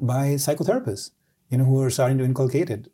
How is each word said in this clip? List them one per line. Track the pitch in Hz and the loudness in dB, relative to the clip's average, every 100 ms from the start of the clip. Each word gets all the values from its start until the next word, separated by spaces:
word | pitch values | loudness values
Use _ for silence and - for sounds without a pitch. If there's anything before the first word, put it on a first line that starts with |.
by | 123 127 139 | -2 0 0
psychotherapists, | 143 147 147 - 247 247 - - _ _ _ - | 0 0 -2 0 -2 -2 -8 -10 _ _ _ -4
you | 127 | 2
know, | |
who | 131 135 | 4 4
are | 131 | 2
starting | 131 131 135 | 0 0 2
to | |
inculcate | 127 131 131 139 180 | 0 0 0 0 -2
it | 107 - | -6 -10